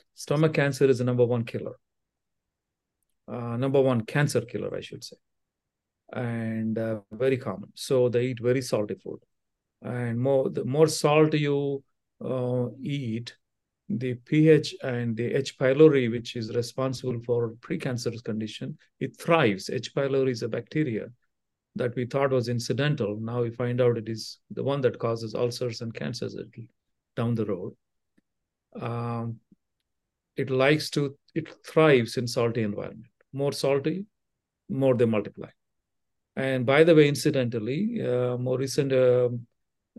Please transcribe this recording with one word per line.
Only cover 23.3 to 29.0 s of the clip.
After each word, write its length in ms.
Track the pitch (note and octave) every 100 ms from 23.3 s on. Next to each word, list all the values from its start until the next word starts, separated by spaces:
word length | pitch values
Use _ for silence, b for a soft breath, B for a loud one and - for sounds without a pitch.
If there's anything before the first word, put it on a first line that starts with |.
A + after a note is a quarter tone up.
| A#2+
we 80 | A#2
find 300 | A#2 B2 B2
out 160 | B2 A2+
it 100 | G#2+
is 300 | A2 - - _
the 140 | D#3
one 160 | B2 C#3+
that 180 | B2 -
causes 360 | A#2 A2+ A2+
ulcers 480 | A2+ B2 A#2+ B2 A2+
and 100 | A2+
cancers 420 | - - A#2 A2 G2 - - A2+ _ _ _ _ -
down 180 | A#2
the 100 | A2+
road. 300 | G#2+ F2+ G#2+ - _ _ _ _ _ _ _ _ _ A3
Um, 600 | A#2 A#2